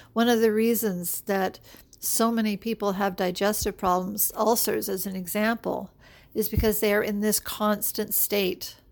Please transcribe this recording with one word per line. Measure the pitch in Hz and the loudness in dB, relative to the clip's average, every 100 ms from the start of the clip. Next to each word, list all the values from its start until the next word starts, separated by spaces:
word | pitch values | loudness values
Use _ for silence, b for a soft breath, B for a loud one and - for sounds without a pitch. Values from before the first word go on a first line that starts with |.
| B | B
One | 226 233 | 0 2
of | 226 | 4
the | 226 | 4
reasons | 214 226 226 220 180 170 - | 4 2 2 -2 -4 -6 -6
that | - 196 190 - B B B - | -2 -2 -2 -6 B B B -10
so | - - 226 | -4 0 2
many | 226 214 196 | 2 -2 -2
people | 233 220 202 | -4 -2 -2
have | 185 202 185 | 0 -2 0
digestive | 185 175 202 208 208 - | -2 0 0 0 -2 -2
problems, | 190 185 185 202 - - | 0 2 0 -2 -2 0
ulcers | 214 233 - 220 214 | 2 2 0 -2 -2
as | 190 196 | -4 -6
an | 190 | -8
example, | 180 214 220 233 - - 196 - B B B 220 | -6 -2 0 -2 -4 -4 -8 -16 B B B -4
is | 208 | 0
because | 208 220 214 | 2 2 4
they | 214 | 4
are | 208 | 4
in | 220 202 | 2 0
this | 214 208 | 2 0
constant | - - 214 208 - - - | -2 0 0 2 -2 -4 -2
state | - - 202 185 - - - _ | -2 0 2 0 -2 -8 -14 _